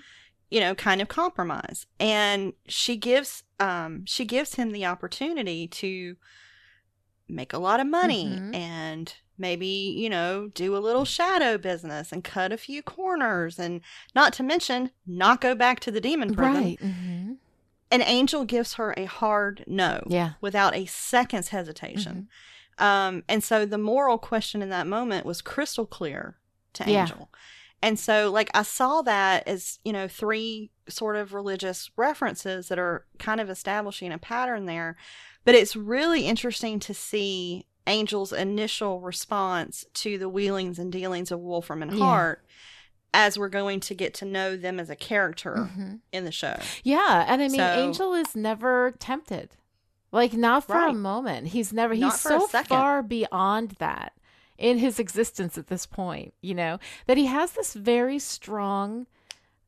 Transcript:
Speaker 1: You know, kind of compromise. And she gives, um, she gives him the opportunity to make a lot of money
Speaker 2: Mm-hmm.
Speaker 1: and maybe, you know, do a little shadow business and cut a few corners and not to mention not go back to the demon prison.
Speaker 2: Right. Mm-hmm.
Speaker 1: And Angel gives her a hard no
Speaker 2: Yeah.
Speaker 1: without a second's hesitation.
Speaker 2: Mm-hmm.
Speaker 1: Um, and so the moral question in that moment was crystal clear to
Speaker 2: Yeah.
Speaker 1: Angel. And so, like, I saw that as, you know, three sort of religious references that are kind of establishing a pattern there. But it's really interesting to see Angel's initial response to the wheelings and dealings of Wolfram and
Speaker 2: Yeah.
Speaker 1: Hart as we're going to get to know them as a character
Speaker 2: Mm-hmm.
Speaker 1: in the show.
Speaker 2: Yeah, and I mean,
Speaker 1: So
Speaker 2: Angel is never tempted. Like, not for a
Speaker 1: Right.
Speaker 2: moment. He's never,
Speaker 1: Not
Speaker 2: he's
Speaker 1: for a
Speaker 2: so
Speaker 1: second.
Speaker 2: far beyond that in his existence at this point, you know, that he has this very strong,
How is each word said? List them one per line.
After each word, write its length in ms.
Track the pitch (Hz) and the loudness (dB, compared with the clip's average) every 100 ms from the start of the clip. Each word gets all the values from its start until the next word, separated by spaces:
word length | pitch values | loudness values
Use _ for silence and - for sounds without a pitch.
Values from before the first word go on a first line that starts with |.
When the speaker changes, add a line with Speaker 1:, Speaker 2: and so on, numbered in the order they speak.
| - - - _ - | -16 -20 -20 _ -2
Speaker 1:
You 80 | 220 | 0
know, 120 | 180 | 2
kind 260 | 190 202 190 | 0 2 2
of 80 | 208 | 0
compromise. 800 | - 349 262 170 147 - - - - | -2 -2 -2 -4 -4 -8 -12 -14 -2
And 540 | 220 214 208 202 190 - - | 0 2 2 2 -2 -6 -8
she 300 | - - 233 | -4 -2 -2
gives, 460 | 233 262 277 - - - | 2 2 2 -10 -12 -2
um, 440 | 196 175 160 160 190 | -2 -2 -4 -8 -6
she 180 | - 220 | -4 -2
gives 300 | 247 294 - | -2 -2 -2
him 160 | 233 | -4
the 120 | 208 | -2
opportunity 840 | 185 180 180 - 285 320 196 165 170 | -4 -4 -6 -6 -4 -4 -4 -6 -8
to 480 | - 190 185 180 180 _ - - - _ _ _ _ _ _ - | -8 -6 -6 -10 -14 _ -20 -20 -20 _ _ _ _ _ _ -14
make 260 | 165 127 | -12 -8
a 60 | 156 | -2
lot 200 | 185 233 | 2 2
of 80 | 277 | 4
money 380 | 339 359 220 160 | 4 4 2 -2
Speaker 2:
Mm-hmm. 300 | 190 196 233 | -6 -6 -8
Speaker 1:
and 580 | 170 165 160 160 165 - _ - | -8 -8 -8 -8 -10 -14 _ -8
maybe, 300 | 185 175 185 | -4 -2 -2
you 420 | 196 196 - 226 | -4 -4 -2 -2
know, 380 | 180 175 196 208 | 0 0 -2 -6
do 220 | 185 185 196 | -4 -2 0
a 40 | |
little 260 | 220 254 269 | 2 2 0
shadow 520 | - 349 370 254 208 | 0 2 4 4 2
business 540 | 185 170 165 147 165 | -2 -4 -4 -8 -8
and 120 | 170 | -8
cut 280 | - 196 185 | -6 -2 -2
a 60 | 226 | -2
few 240 | - 285 | -8 -12
corners 760 | - - 381 339 240 180 165 175 | -10 -6 -2 0 2 0 -2 -4
and 200 | 175 175 - - - | -6 -6 -10 -20 -2
not 200 | 254 294 | 4 4
to 100 | - | 4
mention 480 | 262 339 - 247 254 _ 180 | 0 0 0 -2 -2 _ -8
not 320 | 175 196 247 | 2 6 6
go 160 | 247 247 | 4 4
back 240 | 247 254 | 4 2
to 100 | 247 | -2
the 100 | 214 | -2
demon 320 | 240 320 220 | 0 0 0
prison. 300 | 208 262 285 | 2 4 4
Speaker 2:
Right. 160 | 185 170 | 2 0
Mm-hmm. 520 | 196 180 180 175 196 262 _ _ _ _ - | -4 -4 -6 -6 -8 -10 _ _ _ _ 0
Speaker 1:
And 120 | 247 | 2
Angel 400 | - 247 269 302 | 4 4 4 2
gives 300 | 226 233 233 | 0 0 0
her 200 | - 214 - | -2 -2 -2
a 80 | 190 | -6
hard 580 | - 214 208 202 202 - | -2 2 4 2 -4 -4
no 380 | 190 180 - - | 0 2 0 0
Speaker 2:
Yeah. 240 | 175 165 - | 0 0 -4
Speaker 1:
without 340 | 202 202 196 - | -2 4 4 2
a 100 | 185 | -4
second's 640 | - - 247 254 214 - | -8 0 2 2 -2 -4
hesitation. 800 | 202 160 - - 208 185 180 202 - - - - - | -6 -6 -10 -10 -6 -6 -8 -14 -18 -20 -20 -12 2
Speaker 2:
Mm-hmm. 40 | |
Speaker 1:
Um, 400 | 202 196 190 185 - | 4 6 4 0 0
and 140 | 214 | 0
so 220 | - 220 208 | 4 2 2
the 120 | 208 | 0
moral 400 | 214 254 277 233 | 2 4 4 4
question 440 | - 220 - 208 | 2 -2 -2 -4
in 80 | 196 | -4
that 180 | 180 165 | -2 -2
moment 380 | 156 247 190 - | -2 0 -2 -4
was 160 | 170 | -8
crystal 440 | - - 302 - 214 | -6 -4 -4 -2 -6
clear 520 | - 165 - - - _ _ _ | -4 -6 -6 -10 -14 _ _ _
to 160 | - 208 | -4 2
Speaker 2:
Yeah. 120 | 208 | 4
Speaker 1:
Angel. 280 | 170 - - - - - - - | 4 -2 -16 -20 -20 -20 -20 -2
And 160 | 220 214 | 0 2
so, 320 | - 214 208 | 4 4 4
like, 200 | 208 214 | 2 4
I 100 | - | 2
saw 380 | 208 - 262 311 | 2 2 4 4
that 440 | 247 202 190 180 - | 4 4 4 4 2
as, 320 | 185 - - 220 | -4 -6 -8 -4
you 80 | |
know, 160 | 202 190 | -4 -4
three 600 | - 214 220 226 220 214 _ - | -4 -2 -2 -4 -8 -12 _ -14
sort 260 | - 214 208 | -6 -2 -2
of 180 | 202 | -4
religious 560 | 202 202 190 190 180 - - | -6 -4 -4 -4 -6 -8 0
references 720 | 262 294 254 - 190 185 180 | 0 0 -4 -4 -6 -6 -4
that 100 | 180 | -2
are 280 | 175 165 _ - | -2 -4 _ -10
kind 200 | - 220 | -4 -2
of 100 | 202 | -4
establishing 640 | 185 - 208 202 - 180 | -6 -4 -4 -4 -8 -10
a 60 | 165 | -10
pattern 480 | - 233 254 220 185 | -6 -4 -2 -4 -4
there. 320 | 165 165 165 - - - - - | -6 -6 -8 -16 -20 -20 -2 8
But 100 | 240 | 8
it's 220 | - 220 | 8 0
really 500 | 208 254 320 330 180 | -2 0 2 2 2
interesting 540 | 226 247 - 226 208 | 0 -2 -4 -4 -6
to 120 | - | -6
see 720 | 196 - 214 196 185 175 185 - _ - | -10 -6 -4 -4 -4 -6 -8 -12 _ -2
Angel's 460 | 214 214 208 196 | 0 0 -2 -2
initial 640 | - 196 208 220 - 208 180 | -2 -2 -2 -2 -2 -4 -4
response 840 | 180 180 - 208 190 180 - - - - | -6 -8 -4 -2 0 -2 -4 -10 -12 -6
to 220 | 214 196 | -4 -4
the 100 | 185 | -4
wheelings 500 | 190 202 196 185 175 | 0 0 0 -4 -4
and 140 | 180 | -6
dealings 400 | 180 185 175 180 | -4 -4 -4 -4
of 80 | 175 | -6
Wolfram 420 | 175 170 170 156 | -4 -6 -4 -6
and 120 | 156 | -4
Speaker 2:
Yeah. 60 | 202 269 | 2 4
Speaker 1:
Hart 400 | 214 165 - _ - - - - _ _ | 6 4 -2 _ -20 -20 -20 -20 _ _
as 260 | 202 208 208 | 6 6 4
we're 80 | 202 | -4
going 300 | 202 202 196 | -2 -2 -4
to 160 | - 190 | -6 -4
get 180 | 190 - | -4 -4
to 100 | 196 | -6
know 320 | 190 190 190 | -2 -2 -2
them 200 | 180 185 | -4 -6
as 100 | 160 | -8
a 60 | 147 | -10
character 600 | - 214 185 - - 220 | -2 0 0 -2 -6 -4
Speaker 2:
Mm-hmm. 400 | 190 190 190 220 _ | -4 -6 -10 -12 _
Speaker 1:
in 140 | 185 175 | -8 -6
the 60 | |
show. 260 | - 151 - - - | -4 -4 -4 -6 -4
Speaker 2:
Yeah, 420 | 254 302 392 196 170 | 2 4 6 6 6
and 120 | 262 | 4
I 60 | 277 | 2
mean, 120 | 269 | 2
Speaker 1:
So 40 | 180 | 2
Speaker 2:
Angel 420 | 233 277 349 381 | 2 0 0 0
is 220 | 349 311 220 | 0 -2 -4
never 560 | 214 220 247 247 247 254 | -4 -2 2 2 2 -2
tempted. 560 | - 269 - 185 - _ _ _ _ _ _ | -6 -6 -6 -8 -10 _ _ _ _ _ _
Like, 220 | 220 240 | 4 4
not 320 | 226 233 277 - | 4 4 4 4
for 60 | 339 | 2
a 120 | 330 | 2
Speaker 1:
Right. 80 | 226 | 0
Speaker 2:
moment. 520 | 196 214 254 127 151 | -2 -4 -4 -4 -4
He's 240 | 233 202 | -4 -2
never, 240 | 220 233 226 | 0 2 2
Speaker 1:
Not 160 | 269 | 2
Speaker 2:
he's 80 | - | 2
Speaker 1:
for 140 | 302 302 | 2 4
a 40 | |
Speaker 2:
so 60 | 403 | 4
Speaker 1:
second. 200 | 240 233 262 | 2 2 2
Speaker 2:
far 260 | 277 285 | 4 2
beyond 680 | 214 233 214 185 190 214 226 - | 0 -2 -2 0 2 2 -2 -6
that 340 | 160 - - _ _ _ _ - | -6 -6 -10 _ _ _ _ -2
in 200 | 226 247 | 2 4
his 220 | 262 220 | 2 0
existence 580 | 208 202 - - 175 - | -2 0 -2 0 -6 -6
at 100 | - | -8
this 180 | 180 - | -8 -8
point, 480 | - 180 151 - - | -6 -6 -6 -10 -14
you 120 | 180 | -8
know, 240 | 175 165 180 - - - | -2 -2 -4 -10 -6 2
that 80 | 262 | 4
he 100 | 269 | 6
has 260 | 277 349 | 2 0
this 200 | - - | -2 -6
very 460 | 220 208 240 254 277 | -2 2 2 2 -2
strong, 880 | - - - 214 196 196 202 233 247 _ - - _ _ | -6 -10 -8 -4 -2 -2 -2 -6 -12 _ -20 -20 _ _